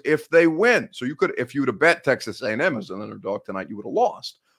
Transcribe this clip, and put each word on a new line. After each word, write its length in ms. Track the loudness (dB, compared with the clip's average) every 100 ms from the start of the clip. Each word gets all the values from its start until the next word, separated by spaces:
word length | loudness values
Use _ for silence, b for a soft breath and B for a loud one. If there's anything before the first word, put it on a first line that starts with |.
| -2
if 220 | -2 4
they 180 | 4 6
win. 420 | 4 4 2 0
So 140 | -8 -6
you 100 | -2
could, 180 | -2 0
if 160 | -4
you 80 | -2
would 60 | -2
have 100 | 4
bet 260 | 4 4
Texas 380 | 0 -2 -2 -8
A 60 | -6
and 160 | -2
M 140 | -2 -2
as 120 | -8
an 100 | -12
underdog 460 | -12 -10 -8 -8 -8
tonight, 240 | -10 -8
you 80 | -10
would 80 | -6
have 80 |
lost. 460 | 0 0 -2 -16 -18 _